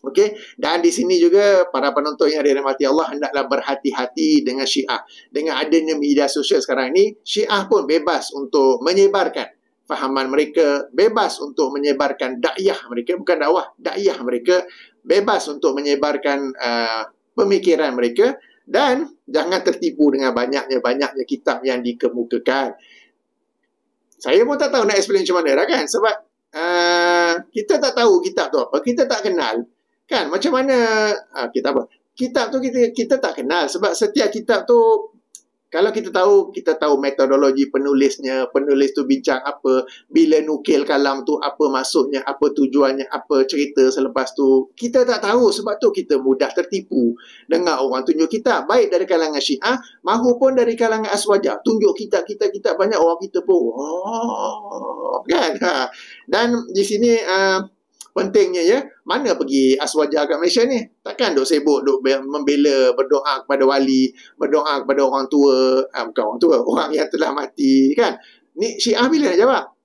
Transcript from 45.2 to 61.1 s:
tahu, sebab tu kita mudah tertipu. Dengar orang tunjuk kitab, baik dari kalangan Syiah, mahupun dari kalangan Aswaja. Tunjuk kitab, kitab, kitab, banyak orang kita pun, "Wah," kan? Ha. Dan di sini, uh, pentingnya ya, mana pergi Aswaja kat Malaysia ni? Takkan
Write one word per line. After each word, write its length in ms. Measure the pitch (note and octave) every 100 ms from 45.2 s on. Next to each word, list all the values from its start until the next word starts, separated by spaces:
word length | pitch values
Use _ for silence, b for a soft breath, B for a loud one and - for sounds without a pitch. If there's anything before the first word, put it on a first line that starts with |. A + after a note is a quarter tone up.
tahu, 240 | G3+ A#3 A3+
sebab 320 | - G#3 G#3
tu 160 | A3+ G3
kita 240 | D3 C#3+
mudah 320 | C3 C3 C3+
tertipu. 640 | - F3 G3 - C#3 A#2 A#2+ B B -
Dengar 320 | E3+ F3 C#3
orang 240 | C3+ B2+
tunjuk 240 | C3 D#3 D#3+
kitab, 400 | A3 A#3+ F#3 C#3+
baik 240 | A#3+ G#3
dari 160 | F3+ F#3+
kalangan 320 | E3+ D#3 D3
Syiah, 400 | - C3+ G#3 B3+ B B
mahupun 560 | F3 A3+ B3 A#3+ C4 C4
dari 160 | A#3 A#3
kalangan 320 | A3+ A3 A3
Aswaja. 560 | G#3 G#3+ G3+ - -
Tunjuk 320 | A#3+ A3 G3+ -
kitab, 320 | G#3 F#3+ -
kitab, 240 | G#3 G3+
kitab, 240 | G3+ G#3+ -
banyak 240 | G3 G3+
orang 240 | E3 E3+
kita 240 | G3 F3+ F3
pun, 240 | F3+ A#2
"Wah," 1500 | A#2 D3 E3+ G3 A3+ A#3 G2+ G#2 G#3 G3+ G3+ - - - -
kan? 320 | - E3+ F3 E3
Ha. 320 | F3+ C#3+ B2+ B B B -
Dan 400 | G3+ A#3+ A#3+ -
di 160 | F#3+
sini, 320 | G3+ G#3 A#3+ A3+
uh, 480 | F3 F#3 F#3+ F#3+ F#3+ _ _ _ -
pentingnya 480 | F#3 F#3+ G#3 F3+ F3+ E3+
ya, 160 | B3 C#4 B -
mana 320 | A3 B3+ E3
pergi 400 | C3+ C#3 C3 C3+
Aswaja 480 | D3+ D#3 C#3+ D3+ D3
kat 80 | D3
Malaysia 320 | F3 B3 B3
ni? 160 | B3 - _
Takkan 320 | G#3